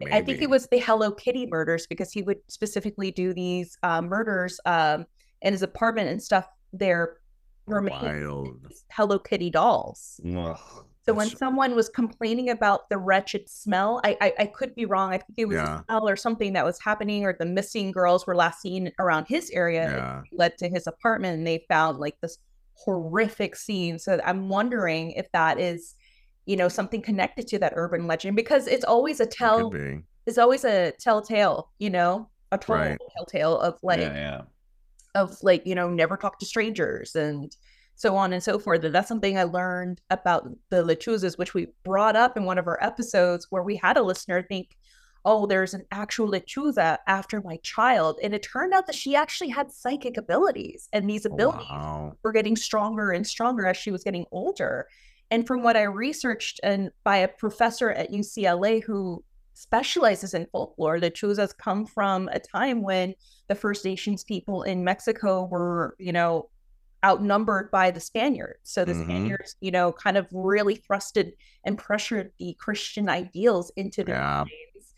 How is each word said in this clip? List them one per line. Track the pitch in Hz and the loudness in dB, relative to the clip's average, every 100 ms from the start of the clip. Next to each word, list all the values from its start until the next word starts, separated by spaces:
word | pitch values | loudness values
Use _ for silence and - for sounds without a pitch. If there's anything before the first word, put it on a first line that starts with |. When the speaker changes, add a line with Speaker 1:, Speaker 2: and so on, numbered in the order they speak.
| - | 2
Speaker 1:
I | - | 2
think | - | 2
Speaker 2:
maybe. | 262 | -2
Speaker 1:
it | 294 | 4
was | 262 - | 2 4
the | 247 | 2
Hello | 240 220 214 | 4 2 2
Kitty | 202 - 254 247 | 0 -2 -2 -2
murders | 165 160 165 - | -2 0 -2 -4
because | 170 185 | -8 -6
he | 208 | -6
would | 190 202 _ | -4 -4 _
specifically | - 208 202 202 202 196 | -8 -4 -4 -6 -6 -6
do | 180 185 | -2 -2
these, | 180 180 180 175 - | -2 -2 -4 -6 -4
uh, | 180 165 | 0 0
murders, | 175 202 220 190 180 - - | 0 -2 0 -2 -2 -4 0
um, | 170 156 160 170 _ _ _ | 4 4 2 -4 _ _ _
in | 190 | -2
his | 196 | 0
apartment | 180 - 226 226 180 | -4 0 0 0 -2
and | 185 | -4
stuff | - 190 190 _ _ | 0 0 0 _ _
their | 190 196 170 165 - _ _ _ _ - | -2 0 2 0 -6 _ _ _ _ -4
remains | 208 196 69 | -2 -2 -4
Speaker 2:
Wild. | 73 76 73 71 67 64 - - _ | -6 -4 -6 -6 -8 -12 -20 -20 _
Speaker 1:
Hello | - 214 196 | 0 2 2
Kitty | - 196 175 | 0 -4 0
dolls. | 165 220 208 - - - - 85 | 2 4 2 -2 -12 -20 -12 -6
Speaker 3:
Ugh. | 90 85 82 - - - _ - | -4 -4 -8 -14 -20 -20 _ 0
Speaker 1:
So | |
when | 214 214 | 0 0
Speaker 2:
That's | - | -2
Speaker 1:
someone | 262 262 262 240 | -2 0 2 2
was | 226 | 0
complaining | - 226 - 226 233 247 | 0 -2 -2 -2 0 0
about | 233 208 196 - | 2 2 2 0
the | 202 | -2
wretched | 190 190 196 208 208 | 4 2 2 -8 -8
smell, | - 208 185 202 240 | -10 -2 2 2 2
I, | 208 208 | 0 2
I, | 208 - | 2 2
I | 208 | -2
could | - 254 | -2 -8
be | 233 220 | -6 -2
wrong. | 196 190 | 0 0
I | 185 | -2
think | - - | -6 -4
it | 220 | -2
was | 202 | 0
Speaker 2:
Yeah. | 76 78 | -2 -4
Speaker 1:
a | - | -2
smell | 226 214 | 0 2
or | 196 | 0
something | 240 226 202 | -2 -2 0
that | 190 147 | 2 0
was | 175 | -2
happening, | 214 214 208 208 196 | -4 -2 -2 -2 -2
or | 180 | -2
the | 170 | -2
missing | 185 196 220 190 | -2 -2 -4 -4
girls | 185 180 180 - | 2 4 4 4
were | 180 | 2
last | 170 - | 2 0
seen | 190 185 180 - | -8 -6 -4 -2
around | 185 156 156 | 0 0 0
his | 302 359 | -4 -2
area. | - 170 165 160 | 0 0 0 0
It | 139 | -2
Speaker 2:
Yeah. | 64 92 - | -4 -8 -10
Speaker 1:
led | - 170 - | 0 0 2
to | 175 | -4
his | 180 165 | -4 -6
apartment, | - 233 220 185 165 | -2 0 0 -2 -2
and | 165 | -2
they | 160 - | -2 2
found, | 160 160 135 | 2 2 0
like, | 147 - | -6 -8
this | 165 - _ _ _ | -12 -12 _ _ _
horrific | _ - 180 160 185 220 - 202 - | _ -4 -4 -2 0 0 -2 -6 -6
scene. | - 202 170 160 | -6 -4 -2 -4
So | - 175 - | 0 0 2
I'm | 190 190 | -2 0
wondering | 196 240 240 175 160 165 | 0 0 0 0 0 -2
if | - 185 | -6 -2
that | 175 160 - | 2 2 2
is, | 180 170 - - _ _ _ _ - | -2 -4 -12 -20 _ _ _ _ -4
you | 196 | 2
know, | 180 | 2
something | 196 196 220 | 0 -4 -4
connected | - 196 180 - 240 | -2 -2 -2 -4 -6
to | 202 | 0
that | 175 - | 0 0
urban | 170 170 170 | -2 -2 -2
legend, | 165 190 202 | -2 0 -2
because | 226 277 - | 2 2 4
it's | 254 - | 0 4
always | 233 285 - | 4 4 0
a | |
Speaker 2:
It | 233 | -2
could | - | 2
Speaker 1:
tell-, | 240 220 226 | 4 4 2
Speaker 2:
be. | 73 69 73 - _ - | -4 -6 -8 -14 _ -2
Speaker 1:
it's | 233 | 6
always | 240 269 254 | 6 6 2
a | 196 175 - | 2 2 0
telltale, | 247 214 208 220 196 - - _ | 2 2 2 2 4 2 -6 _
you | 208 | -2
know, | 180 175 196 220 _ _ | 2 2 2 -6 _ _
a | 196 | -4
total | - 160 | 0 0
Speaker 2:
Right. | 151 73 - - | 0 -2 -8 -12
Speaker 1:
telltale | 175 147 156 165 | -6 0 2 4
of, | 175 170 | 0 0
like, | 180 170 | 0 0
Speaker 3:
Yeah, | 151 | 0
yeah. | 71 73 67 65 _ _ _ _ _ _ | -4 -8 -8 -14 _ _ _ _ _ _
Speaker 1:
of, | 196 185 190 | -2 -2 0
like, | 196 180 185 | 2 4 2
you | 180 | -2
know, | 175 | -2
never | 170 165 196 | 0 0 0
talk | 202 - | -6 -6
to | - | -6
strangers | 226 220 214 160 - - 165 | -4 -2 -2 -2 -4 -6 -4
and | 151 143 143 - _ _ _ _ | -2 -4 -10 -16 _ _ _ _
so | 220 190 | 0 2
on | 190 | 0
and | 180 | -2
so | 214 208 | -2 -2
forth. | 208 170 | 0 0
And | 160 | 2
that's | 165 196 | 0 0
something | 226 196 196 | -2 0 0
I | |
learned | 175 180 185 180 180 180 _ | 0 0 -2 -4 -6 -8 _
about | 185 180 170 - - _ | -2 2 0 -2 -16 _
the | 185 | 2
lechuzas, | 170 160 - 220 185 - | 4 0 0 0 0 -2
which | 180 | -4
we | 185 170 _ | -4 -4 _
brought | 185 196 220 214 | -2 2 4 6
up | 247 240 | 4 2
in | 185 | -2
one | 180 | -2
of | 170 | -2
our | 160 | 0
episodes | 220 220 233 196 180 175 - | -2 -2 0 4 4 2 -4
where | 190 | -4
we | 180 214 | -2 0
had | - 233 | 4 4
a | |
listener | 202 185 - 180 | 2 -2 -2 -2
think, | - 196 - _ _ _ _ _ | -2 -8 -8 _ _ _ _ _
"Oh, | - 214 202 | 2 4 4
there's | 190 185 | 2 2
an | 196 - | -4 -10
actual | 196 208 - 214 | -8 -6 -2 0
lechuza | 190 - 269 294 240 165 151 - | 0 -4 -2 0 4 2 2 2
after | 190 - 220 | 0 0 -8
my | 190 165 | -6 -10
child." | - - 240 226 160 - | -6 2 4 4 2 0
And | 208 208 | -4 -4
it | |
turned | - 254 359 | -6 -4 2
out | 381 381 | 2 2
that | 302 | -6
she | 269 277 | 0 0
actually | 302 - 330 | 0 -4 -4
had | 247 - | -4 -4
psychic | - 247 285 254 240 | -6 -6 -4 -4 -6
abilities, | - 202 370 - - - - | 0 2 2 0 -8 -14 -4
and | 214 202 | -2 -2
these | 214 214 | -2 -4
abilities | 151 254 - - | 2 0 0 -10
Speaker 2:
Wow. | 147 147 - 151 - | -10 -8 -8 -10 -6
Speaker 1:
were | 220 | 0
getting | 220 208 220 | 0 2 0
stronger | - 214 208 214 202 | 0 0 0 -2 -2
and | 180 208 | -2 -4
stronger | - 233 240 185 | -2 0 2 0
as | 185 | 0
she | 214 | -4
was | 185 | -4
getting | 208 180 - | -4 -6 -6
older. | 180 269 392 151 127 - _ - _ _ | -6 -4 -2 -2 -4 -8 _ -20 _ _
And | 233 240 | -2 0
from | 247 | 2
what | 233 226 | 4 4
I | |
researched | 208 202 262 302 247 220 - - | 2 -2 -6 -4 -4 -4 -8 -2
and | 196 196 190 - | 0 0 -2 -2
by | 208 196 | 2 4
a | 190 | 2
professor | - 214 208 233 233 233 | 0 -6 2 0 2 -2
at | - 160 | -2 -4
U | 208 | -4
C | 208 - 190 | -6 0 2
L | 175 202 | 2 2
A | 226 | 0
who | 220 202 185 170 - _ _ | -2 -4 -4 -8 -12 _ _
specializes | - - 226 269 349 233 185 190 | -20 -2 0 0 4 4 4 -4
in | 170 175 | -6 -4
folklore, | - - - 156 170 | -6 -6 -2 0 2
lechuzas | 170 165 208 202 202 - | 0 0 -2 0 -2 -2
come | - 196 214 | -4 -2 -2
from | - 196 190 190 | -2 0 0 -2
a | - | -6
time | - - 269 240 | -6 -2 0 0
when | 196 185 185 190 _ _ - | 0 0 0 -6 _ _ -6
the | 202 | -2
First | 208 202 190 | -2 -2 -4
Nations | 190 - 202 | -4 -4 -4
people | - 190 - 185 | -4 -8 -6 -4
in | - 180 | -2 -2
Mexico | 180 185 - 220 208 185 180 | 0 -2 -2 -2 0 0 -2
were, | 175 175 170 160 - | -2 0 -2 -4 -6
you | 180 | -4
know, | 175 170 165 - _ _ _ _ _ | 0 2 0 -4 _ _ _ _ _
outnumbered | 196 185 202 202 220 196 208 | 4 4 4 2 2 -2 0
by | 190 185 | 2 2
the | 175 | 0
Spaniards. | - 226 269 240 - - | -6 -2 0 -2 -6 -14
So | - - | -6 -2
the | 175 | -2
Speaker 2:
Mm-hmm. | 82 | -2
Speaker 1:
Spaniards, | 82 90 107 98 - - | -2 -2 -2 -4 -10 -8
you | 190 | -2
know, | 180 175 | 2 2
kind | 170 208 196 | 0 0 0
of | 185 | -2
really | 185 190 208 202 220 | -4 0 2 2 0
thrusted | _ 196 - 214 170 - _ _ | _ -4 0 -2 -2 -6 _ _
and | 190 202 | -6 -6
pressured | - 208 - 220 190 _ | -4 -4 -2 -4 -6 _
the | 175 165 | -12 -8
Christian | - 208 - 214 196 | -6 -6 -6 -4 -2
ideals | 170 180 175 233 196 175 - | -2 -4 2 2 2 -2 -8
into | 196 - | -6 -4
their | - 123 | -2 -2
Speaker 2:
Yeah. | - - | 0 -2
Speaker 1:
minds | - 156 - - - | -4 -10 -20 -20 -20